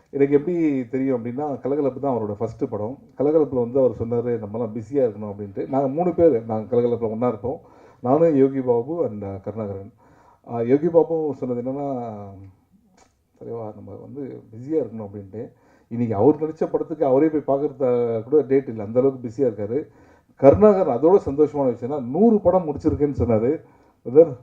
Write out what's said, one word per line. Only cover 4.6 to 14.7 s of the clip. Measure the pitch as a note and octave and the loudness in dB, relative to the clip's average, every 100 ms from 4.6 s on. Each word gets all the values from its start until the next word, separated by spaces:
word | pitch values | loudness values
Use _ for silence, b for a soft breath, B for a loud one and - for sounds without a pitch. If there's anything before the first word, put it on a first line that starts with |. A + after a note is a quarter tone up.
| A2+ A2+ | -6 -8
பிஸியா | G#2+ C#3+ B2 | -4 0 0
இருக்கணும்" | G#2 G#2+ | -2 -12
அப்படின்ட்டு. | G2+ G2+ G2 D#3+ | -10 -12 -10 -4
நாங்க | C3+ C#3 | -2 -2
மூணு | C#3+ F3+ | -2 -2
பேர், | E3+ E3 A#2 | 4 4 4
நாங்க | A2+ A2 G#2 A#2+ | -2 -6 -2 0
கலகலப்புல | A#2+ A2+ A2 | 0 -2 -4
ஒண்ணா | A2 B2 | -2 -4
இருப்போம். | A2 A#2+ - b b b b | -4 -8 -10 b b b b
நானும், | A#2+ D3 E3 | 0 4 4
யோகி | C#3+ C3+ C3+ | 4 2 2
பாபு | B2+ A#2+ C3 E3+ | 0 0 0 -4
and, | C3 G#2+ | -4 -4
uh, | G2 F#2+ | -10 -10
கருணாகரன். | G#2 A2 G#2 G2 G2+ _ b b b b - | -10 -8 -8 -10 -14 _ b b b b -10
Uh, | A#2 | -4
யோகி | A#2 D3 E3+ | 2 2 4
பாபு | E3 D#3+ E3 D#3 C3 | 2 2 0 -4 -4
சொன்னது | B2+ A#2+ | -6 -6
என்னன்னா, | B2 C#3 C#3+ C3 A#2 G#2 G2+ F#2+ F#2+ _ _ _ _ _ _ _ _ _ | -6 -6 -6 -6 -8 -12 -14 -18 -20 _ _ _ _ _ _ _ _ _
"தலைவா, | B2 A#2 G#2+ | -12 -10 -10
நம்ம | G#2 G2+ G#2+ | -14 -16 -18
வந்து | A2 C3 C3 B2 A#2 | -16 -12 -12 -14 -18
பிஸியா | A2 C3 | -16 -4